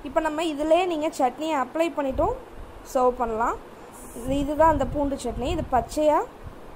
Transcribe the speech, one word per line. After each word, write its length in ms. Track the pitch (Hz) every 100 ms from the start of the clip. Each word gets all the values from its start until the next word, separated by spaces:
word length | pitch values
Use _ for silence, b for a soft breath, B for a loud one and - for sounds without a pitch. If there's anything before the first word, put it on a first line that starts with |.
இப்போ 160 | 285 320
நம்ம 240 | 320 302
இதிலே 420 | 339 285 311 330 370
நீங்க 220 | 320 311
சட்னியை 580 | 311 254 247 311 302 247
apply 280 | 311 330 302
பண்ணிட்டும் 360 | 277 262 339 494 - - - - -
சர்வ் 160 | 262 254
பண்ணலாம். 460 | 247 233 220 247 427 - - - - - 247 240
இது, 140 | 277
இதுதான் 320 | 277 302 320
அந்த 140 | 262 254
பூண்டு 300 | 294 285 269
சட்னி. 300 | 240 226 254
இது 180 | 214 226
பச்சையா 460 | 247 226 - 302 302 480 - - - -